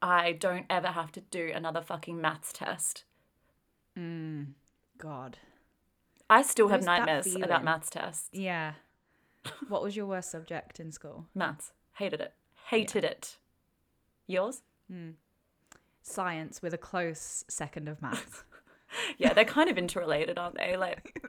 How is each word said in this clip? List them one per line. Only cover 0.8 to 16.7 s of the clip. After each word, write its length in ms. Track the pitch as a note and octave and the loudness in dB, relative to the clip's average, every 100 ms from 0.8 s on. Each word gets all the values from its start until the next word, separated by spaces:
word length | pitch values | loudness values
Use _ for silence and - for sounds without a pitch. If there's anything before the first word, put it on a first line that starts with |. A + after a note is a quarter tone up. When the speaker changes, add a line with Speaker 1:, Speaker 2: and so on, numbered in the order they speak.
| F3 | 0
Speaker 1:
have 240 | E3+ D#3+ | -4 -6
to 80 | F3+ | -8
do 320 | - F#3 E3 | -10 -6 -4
another 280 | - E3 D#3+ | -4 -2 -4
fucking 360 | E3 E3+ D#3+ E3+ | -4 -8 -8 -2
maths 320 | D#3 D#3+ - | -2 -2 -10
test. 500 | - - - - - - _ _ _ _ _ _ _ _ - | -8 -6 -4 -4 -6 -14 _ _ _ _ _ _ _ _ -10
Speaker 2:
Mm, 540 | E3+ E3 D#3+ D3+ C#3+ C#3 _ _ _ - | -8 -8 -8 -8 -10 -14 _ _ _ -18
God. 400 | D#3 C3+ B2+ A#2+ - _ _ _ _ _ _ _ - | -12 -12 -12 -16 -20 _ _ _ _ _ _ _ 8
Speaker 1:
I 100 | A3 | 10
still 280 | C#4 - G#3 | 10 6 8
have 120 | G3 | 8
Speaker 2:
There's 60 | F3+ | 6
that 120 | F3 | 4
Speaker 1:
nightmares 260 | - D3+ C3+ F#3 | 6 2 2 0
about 120 | F#3 | 2
Speaker 2:
feeling. 160 | E3 D#3+ | 2 4
Speaker 1:
maths 240 | D#3+ - | 0 -2
tests. 400 | - - D#3+ - | -6 -6 -8 -10
Speaker 2:
Yeah. 400 | F#3+ F#3+ E3+ D#3 D3+ _ _ _ _ _ _ - - C4 | -6 -4 -2 -4 -8 _ _ _ _ _ _ -14 -12 -4
What 120 | G3+ | -2
was 140 | G3+ | -2
your 120 | G#3 G3+ | -4 -4
worst 260 | F#3+ F3+ | -4 -6
subject 480 | E3 E3 E3 - - | -10 -10 -10 -10 -14
in 100 | D#3+ | -14
school? 360 | D#3 D3+ D#3+ D#3+ | -14 -16 -16 -12
Speaker 1:
Maths. 380 | F#3+ E3+ D#3 - _ _ - | -4 -4 -4 -14 _ _ -6
Hated 220 | G3+ D#3+ | -4 -4
it. 120 | - _ _ _ - | -6 _ _ _ 0
Hated 340 | A3+ A3 A3 | 0 2 0
Speaker 2:
Yeah. 60 | E3+ | 0
Speaker 1:
it. 260 | - - - _ _ _ _ _ _ _ _ - | -2 -14 -18 _ _ _ _ _ _ _ _ -4
Yours? 360 | F#3 G3+ C4 _ _ - | 0 0 -4 _ _ -16
Speaker 2:
Mm. 200 | F#3 E3 D#3+ _ _ _ _ _ - _ _ | -12 -12 -16 _ _ _ _ _ -20 _ _
Science, 580 | - - F3+ D#3+ D#3+ - | -12 -6 -4 -4 -8 -8
with 120 | F3 | -6